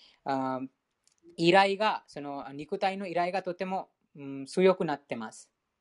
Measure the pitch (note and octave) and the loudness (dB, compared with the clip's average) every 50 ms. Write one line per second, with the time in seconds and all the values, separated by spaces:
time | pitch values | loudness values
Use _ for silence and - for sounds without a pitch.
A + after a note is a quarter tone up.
0 | - - _ _ - C#3 C3+ C3+ C3 C3 C3 B2+ C3 C3 _ _ _ _ _ _ | -20 -20 _ _ -4 -2 -2 -2 -2 -2 -4 -4 -6 -10 _ _ _ _ _ _
1 | _ _ _ _ _ - - - E3+ E3+ F3+ G3 G3 G3 G3 F#3+ G#3+ G#3+ E3+ - | _ _ _ _ _ -12 -4 2 4 6 8 8 6 4 2 2 2 0 0 -2
2 | - - - D3+ C#3+ C#3+ C#3+ C#3 A2+ C#3 C#3 C#3+ D#3 - E3 - G3+ F#3+ G3 G3 | -6 -12 -12 -10 -8 -8 -8 -8 -8 -10 -10 -12 -10 -8 -4 -2 -2 -2 -2 -4
3 | G3+ F3+ E3 E3+ F3 F3+ F3+ F#3+ F3+ F3+ F3 - F#3+ F#3 F#3+ F#3 - - _ _ | -6 -4 -2 -2 0 0 -2 -4 -4 -6 -6 -6 -6 -4 -4 -6 -6 -10 _ _
4 | _ _ - D3+ C#3 C#3 C#3 C3+ C3+ C3+ - F#3 F#3 F#3+ F#3 - F#3+ D#3+ C#3+ C#3 | _ _ -18 -14 -12 -10 -10 -10 -10 -4 2 6 6 6 6 4 2 -2 -2 -4
5 | _ - C3 A#2 A2 A2+ - - - _ _ _ _ _ _ _ | _ -8 -8 -8 -8 -10 -12 -16 -20 _ _ _ _ _ _ _